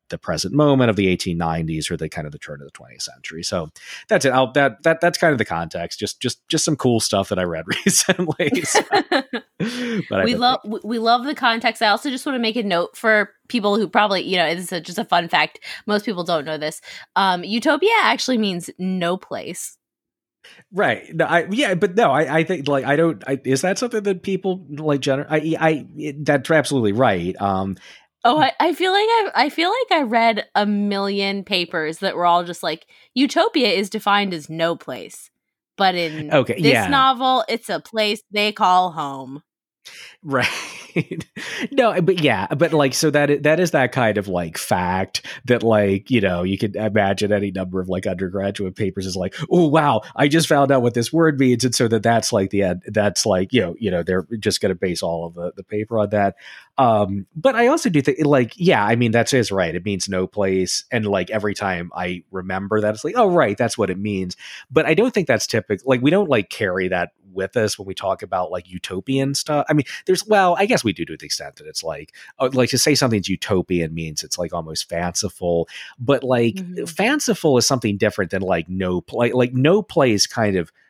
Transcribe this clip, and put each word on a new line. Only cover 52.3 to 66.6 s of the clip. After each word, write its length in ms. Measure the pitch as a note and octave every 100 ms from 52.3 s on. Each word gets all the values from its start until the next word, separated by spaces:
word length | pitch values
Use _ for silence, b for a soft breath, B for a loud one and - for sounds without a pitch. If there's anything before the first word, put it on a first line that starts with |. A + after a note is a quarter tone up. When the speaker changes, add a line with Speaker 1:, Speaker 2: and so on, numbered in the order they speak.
Speaker 1:
like, 180 | A2+ F#2+
the 120 | G2+
end, 200 | G2 F2+ -
that's, 400 | G#2 G#2 - A2+
like, 260 | F#2 G2
you 80 | B2
know, 160 | F2+ E2+
you 140 | G#2
know, 100 | F2+
they're 240 | E2+ F#2 F2 A2+
just 200 | G#2 -
gonna 140 | G2+
base 280 | F2+ F#2+ E2+
all 240 | F2 E2+ E2+
of 80 |
the, 180 | E2+ F2 -
the 60 |
paper 380 | F#2+ G#2+ G#2+ A2+
on 100 | G#2
that. 240 | G#2+ G2 - B B B -
Um, 480 | B2+ G#2+ G2+ G2 - D#3+
but 180 | C4
I 140 | B3 A#3+
also 220 | D#4+ A#3+
do 100 | D#3
think, 240 | C3+ C#3
like, 300 | D3 C#3 A#2+ -
yeah, 280 | F3+ B2+
I 120 | G#2 A#2
mean, 160 | A#2
that's, 200 | A#2 A2+
is 200 | C3+ A2
right. 220 | F#2+ F2
It 100 | E2+
means 240 | F#2+ G2 -
no 180 | F#2+ F#2+
place. 580 | - G2 F#2+ F2+ - -
And, 160 | B2 G#2+
like, 240 | G2 F2+
every 240 | G#2+ G#2
time 380 | G2 G2+ F2 F2
I 300 | - F2+ F2+ -
remember 480 | F#2+ F#2 F#2+ G2 G#2+
that, 140 | G#2
it's 100 | G#2+
like, 100 | D3+ A#3
"Oh, 120 | G#3
right, 280 | F3 A#2+ G#2
that's 220 | A#2+ -
what 120 | G2
it 80 | F#2
means." 380 | G#2 G2 F2+ - B B B
But 180 | C#3+ D3
I 80 |
don't 200 | D#3+ B3
think 140 | - E3
that's 180 | A2+ -
typical. 420 | A2+ - G2+ C3
Like, 140 | C3
we 80 | C3+
don't, 180 | F#3 F#3
like, 220 | B2 G2
carry 380 | -